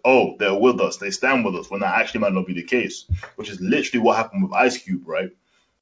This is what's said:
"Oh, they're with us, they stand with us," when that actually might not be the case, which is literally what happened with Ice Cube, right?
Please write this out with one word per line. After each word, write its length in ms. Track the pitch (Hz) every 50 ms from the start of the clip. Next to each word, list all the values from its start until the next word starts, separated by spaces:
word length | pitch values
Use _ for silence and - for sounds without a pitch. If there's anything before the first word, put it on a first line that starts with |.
| -
"Oh, 340 | 120 135 127 107 98 - -
they're 160 | 104 98 98
with 260 | 98 113 127 123 -
us, 160 | 92 80 - -
they 140 | 98 98
stand 340 | 98 - - 127 135 127 113
with 100 | 101 92
us," 140 | 85 85 -
when 120 | 95 98
that 180 | 101 92 90 113
actually 220 | 110 - - 113
might 120 | 107 101 95
not 140 | 95 90 92
be 80 | 92
the 80 | 87 85
case, 420 | - 123 123 110 - - - - - 98 92 - - -
which 140 | - 107 104
is 120 | 101 92
literally 420 | 92 98 127 147 - - - 120 110
what 140 | 117 104 110
happened 260 | 113 - - 98 95
with 100 | 95 -
Ice 260 | 98 123 127 - -
Cube, 280 | - 95 95 85 82 80
right? 220 | 78 80 95 95 - _ _ _ _ _ _ _ _ _